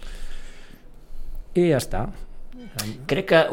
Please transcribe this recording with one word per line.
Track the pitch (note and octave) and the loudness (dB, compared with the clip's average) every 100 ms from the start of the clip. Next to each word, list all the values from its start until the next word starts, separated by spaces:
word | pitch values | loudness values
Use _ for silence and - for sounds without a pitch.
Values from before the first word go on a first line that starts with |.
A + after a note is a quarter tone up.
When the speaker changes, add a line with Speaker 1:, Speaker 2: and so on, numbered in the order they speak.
| - - - - - - - - - - - - - - - | -10 -6 -4 -4 -6 -12 -14 -16 -18 -16 -8 -6 -4 -4 -2
Speaker 1:
I | F3 F3 | 4 4
ja | C3 | 4
està. | - F#2+ G#2+ - - - - B3+ A#3 - G#2+ - - | 2 -2 -2 -6 -10 -10 -10 -10 -10 -6 -6 -6 -2
Speaker 2:
Crec | D3 F#3+ | 0 6
que | E3 - | 8 8